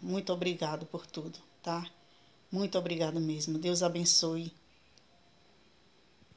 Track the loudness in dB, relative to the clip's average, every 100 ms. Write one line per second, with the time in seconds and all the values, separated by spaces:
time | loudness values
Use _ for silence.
0 | -4 -2 0 0 0 0 -2 -2 -6 -10
1 | -8 -10 -10 -12 -20 -10 -4 -4 -6 -14
2 | -20 -20 -20 -20 -6 -2 0 0 0 0
3 | 0 0 0 -2 -2 0 2 2 2 2
4 | 4 4 4 0 -6 -10 -20 -20 -20 -20
5 | -20 -20 -20 -20 -20 -20 -20 -20 -20 -20
6 | -20 -20 -20